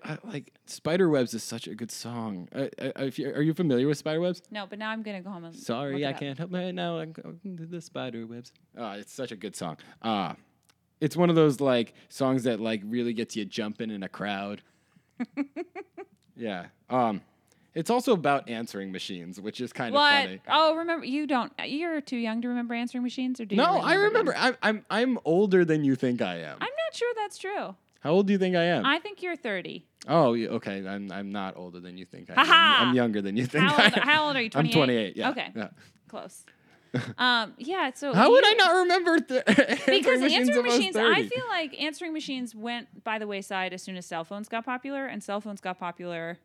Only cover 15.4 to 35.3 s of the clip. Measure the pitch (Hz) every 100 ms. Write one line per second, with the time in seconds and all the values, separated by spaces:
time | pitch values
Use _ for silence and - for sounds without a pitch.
15.4 | 277 302 359 359 381 - 381 _ _ -
16.4 | 113 92 85 _ - 123 117 101 - _
17.4 | _ _ _ 160 160 240 269 196 147 139
18.4 | - 113 113 98 98 92 - 90 85 92
19.4 | 101 - 120 - 165 285 294 285 247 190
20.4 | - 294 311 320 339 330 - 277 294 262
21.4 | 214 - 85 285 339 320 277 240 226 226
22.4 | 247 247 233 233 240 254 247 240 254 254
23.4 | 220 202 320 381 - 370 415 440 381 -
24.4 | 240 - 208 214 - 208 254 240 - 170
25.4 | 208 185 170 156 143 131 127 123 101 87
26.4 | 78 - 440 587 640 - 480 440 415 -
27.4 | 381 392 185 196 _ _ 139 180 196 202
28.4 | 185 180 170 160 254 311 415 392 359 330
29.4 | - 190 165 165 - _ - 165 135 117
30.4 | 110 117 - 98 95 101 101 95 98 101
31.4 | 95 - 90 87 90 90 90 92 - -
32.4 | 320 330 320 269 202 127 120 104 98 104
33.4 | 123 151 185 196 208 254 254 311 302 269
34.4 | 226 143 156 226 131 120 98 - -